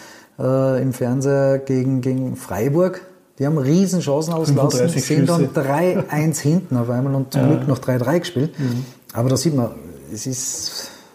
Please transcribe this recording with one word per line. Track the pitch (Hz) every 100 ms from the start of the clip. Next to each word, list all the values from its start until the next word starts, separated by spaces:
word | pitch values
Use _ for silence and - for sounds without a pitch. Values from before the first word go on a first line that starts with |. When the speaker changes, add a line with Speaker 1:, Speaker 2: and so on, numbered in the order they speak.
| - - - -
Speaker 1:
äh, | 127 131 135 131
im | 131
Fernseher | 123 123 135 139 139 135 135
gegen, | 135 131 131 131
gegen | 127 131 127 123
Freiburg. | - 104 131 160 185 - - - _ -
Die | 139
haben | 156
Riesenchancen | 131 170 190 180 143 139 160
ausgelassen, | 165 151 135 139 123
Speaker 2:
Fünfunddreißig | 123 139 -
Speaker 1:
sind | 151 131
dann | 170 131
Speaker 2:
Schüsse. |
Speaker 1:
drei | 160 135 143 180 180 -
eins | 151 156 143
hinten | 143 175 185 123
auf | 117
einmal | 123 139
und | 135 131
zum | 139
Speaker 2:
Ja. | 131
Speaker 1:
Glück | 131 135
noch | 127
drei | - 127
drei | 123 175
gespielt. | 175 123 160 -
Speaker 2:
Mhm. | 131 120 131 - -
Speaker 1:
Aber | 110 127
da | -
sieht | 170 139
man, | 113 - 87 82 -
es | 107 131
ist | 127 - - - - - - -